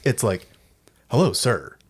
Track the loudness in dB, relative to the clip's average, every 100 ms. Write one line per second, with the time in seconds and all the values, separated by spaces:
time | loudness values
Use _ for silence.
0 | -2 0 -2 -2 -8 _ _ _ _ _
1 | _ 2 2 2 0 -2 -6 -20